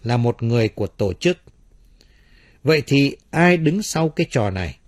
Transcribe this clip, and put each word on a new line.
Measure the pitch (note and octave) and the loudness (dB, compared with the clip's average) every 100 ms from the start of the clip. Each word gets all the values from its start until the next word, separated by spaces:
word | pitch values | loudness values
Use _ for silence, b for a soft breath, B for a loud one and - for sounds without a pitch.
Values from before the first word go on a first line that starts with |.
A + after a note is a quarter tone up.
là | A2+ A#2+ | -2 0
một | A#2+ - | 0 -2
người | A#2 A#2 A2 | -2 0 0
của | - G2+ | -2 -8
tổ | _ G2+ | _ -4
chức. | F2+ E3+ F3+ - _ _ _ _ _ b b b b b b | -2 -2 -2 -8 _ _ _ _ _ b b b b b b
Vậy | B2+ D#3 - | 0 0 2
thì | C#3 C#3 - _ | 2 2 -2 _
ai | D3+ F3 F3 | 2 2 4
đứng | D#3 F#3 | 2 -2
sau | G#3+ D#3+ D#3+ | -4 -2 -2
cái | D3+ E3+ | -2 -2
trò | C3+ G#2 | -2 -2
này? | F#2+ E2+ - | -4 -8 -10